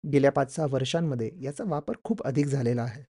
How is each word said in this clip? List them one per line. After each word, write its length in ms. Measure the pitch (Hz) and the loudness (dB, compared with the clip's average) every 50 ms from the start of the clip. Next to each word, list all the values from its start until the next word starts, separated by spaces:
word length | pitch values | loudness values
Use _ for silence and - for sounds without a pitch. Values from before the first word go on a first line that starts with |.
| - 151 139 | -4 2 4
गेल्या 180 | 143 135 - | 6 6 6
पाच 240 | - 143 139 131 - | 4 4 -2 -2 -2
सहा 100 | - 160 143 | -2 -2 0
वर्षांमध्ये 640 | 131 131 131 131 - 170 170 156 135 123 110 110 - - | 0 0 0 0 0 0 0 0 0 0 -2 -4 -4 -6
याचा 220 | 127 131 147 - - 202 | -8 -8 -6 -6 -4 -2
वापर 260 | 151 147 151 - 240 - _ | -2 -2 -2 -4 -8 -6 _
खूप 200 | - 226 196 - | -4 -4 -2 -2
अधिक 220 | - 123 143 143 | -2 2 2 2
झालेला 380 | 143 135 135 120 117 120 120 117 | 2 2 0 2 2 2 0 -2
आहे. 200 | 120 107 151 - _ | -4 -6 -10 -16 _